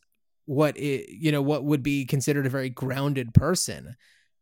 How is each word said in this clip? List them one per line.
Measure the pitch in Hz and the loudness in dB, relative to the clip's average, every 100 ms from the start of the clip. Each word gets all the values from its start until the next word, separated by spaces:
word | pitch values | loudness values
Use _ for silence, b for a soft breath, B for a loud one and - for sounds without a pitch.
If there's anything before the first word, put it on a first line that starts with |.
| - _ _ _ - | -16 _ _ _ -4
what | 139 151 - | 2 2 2
i-, | 147 135 - | -2 -4 -6
you | 82 156 | -2 2
know, | 147 | 2
what | 139 147 | 2 2
would | 143 147 | 2 0
be | 135 139 127 | 2 -2 0
considered | 143 127 143 135 | 0 0 0 0
a | |
very | 135 131 | -2 -4
grounded | 123 131 131 139 135 120 | -4 -4 -2 0 -2 2
person. | - 143 180 - 80 64 120 _ _ _ _ | 4 4 2 -2 -6 -14 -20 _ _ _ _